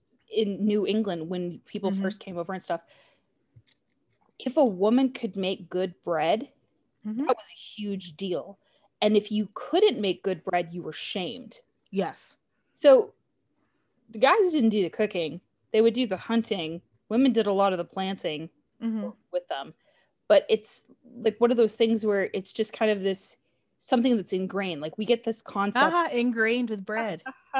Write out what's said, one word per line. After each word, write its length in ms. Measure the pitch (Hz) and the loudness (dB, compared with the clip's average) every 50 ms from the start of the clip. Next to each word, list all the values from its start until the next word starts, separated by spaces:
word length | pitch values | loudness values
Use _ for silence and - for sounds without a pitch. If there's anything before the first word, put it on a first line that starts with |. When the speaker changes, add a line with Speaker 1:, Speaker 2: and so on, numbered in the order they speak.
| _ _ _ _ _ - - | _ _ _ _ _ -6 -2
Speaker 1:
in 320 | 214 220 202 196 151 202 | 0 0 0 0 -2 0
New 200 | 214 208 214 196 | 0 2 2 2
England 420 | - 202 214 220 202 175 165 160 170 | 0 0 0 -2 -2 -4 -6 -6 -6
when 300 | 185 180 175 175 165 - - | -6 -6 -6 -6 -8 -12 -14
people 260 | _ - 208 185 190 | _ -8 -6 -4 -2
Speaker 2:
Mm-hmm. 100 | 196 190 | -2 -2
Speaker 1:
first 180 | 196 190 202 196 | -2 -4 -6 -8
came 180 | - 196 180 175 | -12 -12 -10 -8
over 160 | 170 180 190 | -8 -8 -8
and 100 | 180 - | -8 -6
stuff. 180 | - 170 170 - _ _ _ _ _ _ _ _ _ _ _ _ _ _ - _ _ _ _ _ _ _ _ _ _ _ _ _ _ _ - | -6 -6 -6 -8 _ _ _ _ _ _ _ _ _ _ _ _ _ _ -20 _ _ _ _ _ _ _ _ _ _ _ _ _ _ _ -12
If 180 | - 254 262 320 | -10 -2 2 2
a 60 | 277 | 2
woman 460 | 233 185 175 190 214 240 262 269 254 | 2 2 2 2 4 4 4 2 2
could 240 | 262 - - 202 185 | -2 -4 -8 -8 -4
make 340 | 196 185 185 196 - 175 - | -4 -4 -2 -4 -6 -8 -6
good 240 | - 180 185 185 170 _ - | -4 -4 -4 -4 -6 _ -6
bread, 460 | 180 170 156 151 165 196 220 277 - _ _ _ _ _ _ _ _ _ _ - | -4 -2 0 2 2 0 0 -2 -6 _ _ _ _ _ _ _ _ _ _ -12
Speaker 2:
Mm-hmm. 140 | 214 214 240 285 | -8 -6 -2 0
Speaker 1:
that 20 | 349 494 - | 0 0 -2
was 0 | |
a 200 | - - - - | -4 -10 -20 -20
huge 600 | - - - - 208 202 196 190 175 175 151 - | -20 -18 -14 -10 -8 -6 -6 -8 -8 -12 -12 -10
deal. 400 | 196 190 175 143 123 190 202 _ _ _ _ _ _ _ _ - | -6 -4 -4 -4 -6 -8 -14 _ _ _ _ _ _ _ _ 0
And 140 | 214 214 214 | 0 2 2
if 160 | 208 208 - | 2 0 0
you 160 | 208 208 214 - - | -2 -4 -4 -4 -8
couldn't 480 | - - - 302 359 427 427 254 220 | -12 -6 -2 2 4 4 4 4 2
make 220 | 208 190 175 - - | 0 -2 -2 -2 -4
good 200 | 202 185 160 - | -4 -4 -4 -4
bread, 260 | 190 175 180 175 165 170 | -2 -2 -2 -2 -4 -8
you 80 | 180 | -10
were 100 | 160 160 | -10 -10
shamed. 680 | 151 - - - - 202 180 151 107 85 - - - - _ _ _ _ _ _ | -10 -10 -10 -8 -6 -6 -6 -6 -8 -10 -14 -18 -20 -20 _ _ _ _ _ _
Speaker 2:
Yes. 460 | - 190 185 151 - - - - - _ _ _ _ _ _ _ _ | -4 -4 -4 -4 -6 -10 -16 -16 -18 _ _ _ _ _ _ _ _
Speaker 1:
So 400 | - - 285 269 247 - - - _ _ _ _ _ _ _ _ _ _ _ _ _ _ _ _ _ _ - | 2 6 8 8 8 6 2 -6 _ _ _ _ _ _ _ _ _ _ _ _ _ _ _ _ _ _ -18
the 80 | - 220 | -2 2
guys 320 | 240 269 370 453 381 359 | 4 6 6 6 4 4
didn't 200 | 311 311 226 220 | 4 4 4 4
do 120 | 202 214 185 | 4 2 0
the 60 | 160 | 0
cooking. 500 | - - 214 208 - 180 165 151 165 175 - _ _ _ _ _ | 0 -2 -2 -2 0 -2 -4 -4 -6 -10 -14 _ _ _ _ _
They 80 | - 214 | 2 4
would 140 | 226 233 214 | 4 4 4
do 120 | 247 254 | 2 0
the 120 | 202 196 170 | 0 -2 -4
hunting. 640 | - - 226 233 220 - 208 190 160 156 165 175 - _ _ _ _ - | -4 -2 0 0 0 0 -2 -4 -4 -6 -8 -10 -12 _ _ _ _ -2
Women 240 | 208 247 277 277 | 2 2 4 4
did 160 | 208 226 208 208 | 4 2 2 2
a 60 | 196 | 4
lot 180 | 196 196 196 | 4 4 2
of 60 | 185 170 | 2 0
the 80 | 175 | -4
planting 640 | - - 190 190 190 196 190 - 165 151 147 160 165 _ _ _ _ _ - 220 | -6 -6 -6 -6 -4 -4 -6 -6 -6 -6 -6 -10 -12 _ _ _ _ _ -8 -6
Speaker 2:
Mm-hmm. 260 | 226 220 220 208 208 208 _ _ _ | -6 -4 -4 -6 -8 -10 _ _ _
Speaker 1:
with 160 | - 180 - - | -6 -6 -6 -6
them. 260 | 156 135 - 156 - _ _ _ _ _ _ _ _ _ _ - | -8 -8 -8 -12 -16 _ _ _ _ _ _ _ _ _ _ 4
But 180 | - 196 - - | 4 4 6 4
it's, 340 | 220 214 - - - - - _ _ _ _ - - - 190 | 0 -2 -2 -4 -16 -16 -16 _ _ _ _ -20 -10 -4 -2
like, 160 | 220 214 - | -2 0 2
one 100 | 233 233 | 2 4
of 60 | 254 226 | 4 4
those 160 | 226 214 - | 4 2 2
things 320 | - 233 226 226 214 220 | 2 2 2 2 2 0
where 240 | 214 202 196 185 - - | 0 0 0 0 -2 -4
it's 180 | 190 185 - | -6 -8 -6
just 220 | - - 214 - - | -4 -4 -4 -4 -4
kind 180 | - 220 214 | 0 0 0
of 100 | 208 196 190 | 0 0 0
this, 340 | 196 190 190 - - - _ _ _ _ _ _ _ _ _ | -2 -2 -4 -6 -14 -18 _ _ _ _ _ _ _ _ _
something 380 | - - 262 247 233 262 240 214 | -6 0 2 2 4 4 2 2
that's 160 | 175 - 196 | 0 -2 -4
ingrained. 480 | 185 190 180 185 196 196 185 165 143 | -4 -2 -2 -4 -4 -4 -4 -4 -6
Like, 160 | 151 160 - - | -8 -8 -8 -4
we 80 | 214 | -2
get 180 | 185 247 240 - | 0 0 0 0
this 180 | 233 220 - | -4 -6 -6
concept. 440 | - - - 202 196 208 202 247 285 | -8 -8 -4 -2 -2 0 2 2 2
Speaker 2:
Aha, 240 | 320 330 349 330 311 | 2 2 0 0 0
ingrained 580 | 240 240 240 247 226 226 220 220 233 247 247 214 | 0 0 0 0 0 2 2 2 2 0 -2 -4
with 160 | 220 202 190 | -6 -8 -8
bread. 380 | - 214 220 226 214 170 160 - 269 - _ _ _ - 269 | -6 -6 -4 -4 -4 -6 -8 -10 -14 -16 _ _ _ -4 -4